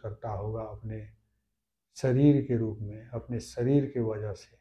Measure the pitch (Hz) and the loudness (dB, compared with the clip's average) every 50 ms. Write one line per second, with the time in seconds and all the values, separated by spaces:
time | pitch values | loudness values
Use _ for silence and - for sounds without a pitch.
0 | - 107 104 - - 113 104 98 101 107 110 113 110 107 104 101 - 110 110 110 | -10 -12 -10 -10 -8 -8 -6 -6 -6 -6 -6 -6 -8 -10 -12 -12 -10 -10 -10 -10
1 | 107 107 - _ _ _ _ _ _ _ _ _ _ _ _ _ _ _ _ - | -12 -14 -18 _ _ _ _ _ _ _ _ _ _ _ _ _ _ _ _ -2
2 | - 131 123 131 143 147 143 135 123 - 123 113 113 110 107 107 107 101 104 110 | 0 2 4 6 8 8 8 6 4 2 0 0 0 -2 -2 -6 -8 -8 -10 -12
3 | - - 120 113 - - 120 113 - - - 123 120 131 139 143 139 131 - 123 | -14 -10 -10 -10 -6 -6 -6 -6 -6 -6 -4 0 2 4 4 4 4 2 0 -2
4 | 117 113 110 104 107 107 98 - - - _ _ | -2 -2 -2 -4 -4 -6 -6 -8 -12 -20 _ _